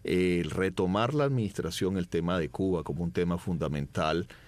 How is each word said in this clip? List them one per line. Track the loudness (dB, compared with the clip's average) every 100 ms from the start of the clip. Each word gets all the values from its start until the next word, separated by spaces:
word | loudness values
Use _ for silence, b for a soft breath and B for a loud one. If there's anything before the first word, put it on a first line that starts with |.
El | 0 2 4 2 0
retomar | 0 0 2 2 2 2 2
la |
administración, | 2 2 -2 -2 -4 -2 0 0
el | 0
tema | 0 0 0
de | 0
Cuba | 0 0 0
como | -2 -4
un | -2
tema | 0 0 0
fundamental, | -2 -2 -2 -2 -4 -2 0 0 -2 B